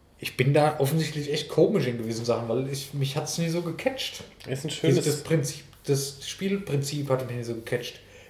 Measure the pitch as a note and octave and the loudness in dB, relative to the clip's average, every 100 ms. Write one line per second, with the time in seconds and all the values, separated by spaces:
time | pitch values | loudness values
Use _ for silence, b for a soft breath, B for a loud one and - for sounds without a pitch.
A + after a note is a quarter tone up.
0 | _ - - - C#3 D3 D3+ - C#3 D#3+ | _ -10 -8 0 4 6 4 4 2 2
1 | D3+ D3+ C#3+ D3 - - F3 G3 B2 A#2 | 0 -4 -2 -4 0 4 4 4 0 -2
2 | A2+ A2+ A#2 A2+ A#2 C#3+ C3+ C#3 - C#3+ | -2 -2 0 0 2 -2 0 -6 -6 -2
3 | C3+ D3+ - - E3 F3 E3 E3 C4 C4 | -2 -2 -4 -2 0 0 -4 -2 -2 -2
4 | - - - - - C3+ D#3 - E3 F3 | -8 -8 -16 -16 -8 -6 -4 0 4 6
5 | D3 C#3+ - D#3+ C#3 - - - - C3+ | 4 0 2 2 2 -6 -14 -12 0 0
6 | - - - - F#3+ G3 C#3+ C#3+ C3+ D3 | 0 -8 -12 -4 -2 -2 0 -2 0 -4
7 | C#3 C3 A#2+ A#2+ A#2 A2+ - A#2+ - - | 0 0 0 -4 -4 -6 -2 -4 -4 -14
8 | B B | B B